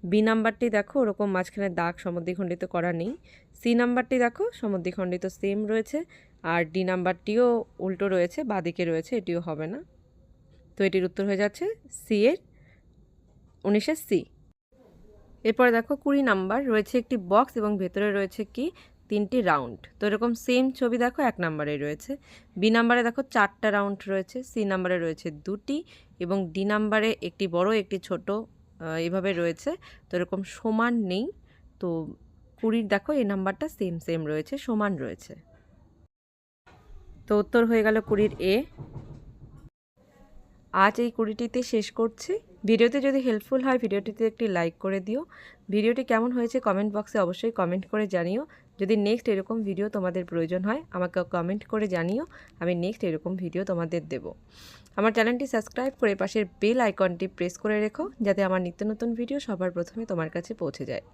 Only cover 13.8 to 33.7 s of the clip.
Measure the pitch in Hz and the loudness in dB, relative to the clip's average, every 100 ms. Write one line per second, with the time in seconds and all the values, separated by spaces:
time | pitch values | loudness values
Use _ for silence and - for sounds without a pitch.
13.8 | 214 311 - 185 - - - _ _ _ | 2 -4 0 -2 -2 -18 -20 _ _ _
14.8 | - - - - - - 220 226 247 233 | -20 -20 -20 -20 -20 -4 -2 4 4 4
15.8 | 233 285 294 277 262 196 185 226 277 214 | 0 -2 2 2 4 2 2 -2 2 0
16.8 | 208 254 233 247 175 202 262 240 208 208 | 2 -2 0 -4 2 4 4 0 -2 -2
17.8 | 185 196 208 202 196 - 208 - 294 - | -2 -2 0 0 -2 -4 -10 -6 -6 -8
18.8 | - _ _ 208 208 254 190 151 123 107 | -20 _ _ -2 0 2 2 2 0 -12
19.8 | - - 208 214 240 233 - 247 262 262 | -18 -4 -2 0 0 -2 2 2 2 0
20.8 | 240 233 240 247 269 208 170 156 147 147 | 0 2 0 2 0 0 -4 -2 -4 -2
21.8 | 147 151 - 277 - - - - 208 226 | -4 -6 -8 -12 -12 -20 -16 0 4 6
22.8 | 233 240 233 233 262 233 202 - 214 202 | 6 4 2 -2 -2 2 2 2 0 2
23.8 | 202 196 - 196 185 254 254 - 202 190 | 0 -4 -4 -4 -4 -10 -8 -2 0 0
24.8 | 180 180 165 156 175 151 165 208 - 285 | 0 0 -2 -4 -8 -8 -8 -8 -4 -6
25.8 | 349 - - - 175 196 180 175 196 208 | -6 -20 -20 -10 -2 -2 -2 -2 0 2
26.8 | 214 214 214 - 175 - 190 170 185 220 | 2 2 2 -2 -6 -4 -2 2 2 2
27.8 | 190 190 - 175 175 208 226 - - - | 0 -6 -4 -6 -2 -4 -6 -18 -20 -14
28.8 | 165 160 170 190 185 170 170 165 - 339 | -8 -4 -2 0 0 0 -2 -2 -4 -6
29.8 | - - - 180 - 190 190 - 226 220 | -10 -20 -6 -4 -2 -4 -8 -6 -2 0
30.8 | 233 240 196 180 277 - - _ - _ | 2 2 0 -2 -4 -8 -20 _ -20 _
31.8 | 180 165 156 - - - - _ 220 226 | -4 -4 -6 -12 -20 -20 -20 _ 0 0
32.8 | 208 202 - 294 214 196 190 196 311 | 2 -2 0 0 2 0 -2 -2 -6